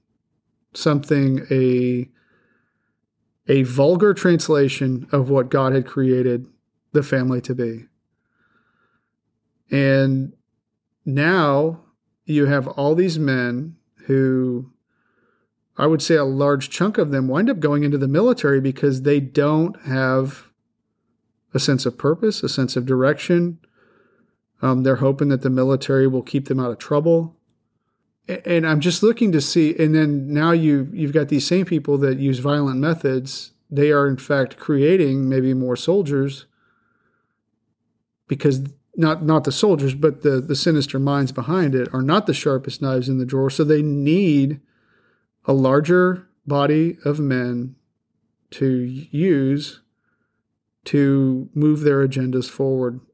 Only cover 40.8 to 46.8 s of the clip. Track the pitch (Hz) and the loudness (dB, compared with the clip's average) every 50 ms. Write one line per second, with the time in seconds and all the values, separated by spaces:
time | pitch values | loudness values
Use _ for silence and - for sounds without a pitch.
40.8 | 139 - - 135 135 143 143 139 139 127 135 - 120 143 170 185 175 143 131 127 | 0 -2 -4 -2 -2 0 0 0 -2 -2 -4 -6 -6 -2 -2 0 0 0 0 -2
41.8 | 123 - - 131 127 135 165 208 208 - 147 - - 151 135 127 131 - 127 - | -2 -2 -4 -4 0 0 0 0 0 0 -4 -2 0 -2 -2 -2 -4 -8 -8 -6
42.8 | 147 135 131 127 123 131 135 131 127 127 135 135 135 135 135 - 156 147 156 147 | -4 -2 -2 -2 -2 -2 -2 -2 -2 -2 -2 -2 -2 -2 0 0 2 2 2 2
43.8 | 151 151 143 143 139 147 160 185 202 175 151 143 135 139 151 139 - _ _ _ | 2 0 -2 0 0 2 2 2 2 4 4 2 2 0 -2 -6 -12 _ _ _
44.8 | _ _ _ _ _ _ _ _ _ _ _ _ _ - 139 139 131 131 135 143 | _ _ _ _ _ _ _ _ _ _ _ _ _ 0 0 2 2 4 2 2
45.8 | 151 156 175 180 180 180 180 180 - _ _ _ _ - 143 143 143 143 151 156 | 2 2 2 2 4 2 0 -4 -10 _ _ _ _ -4 -2 0 0 2 2 2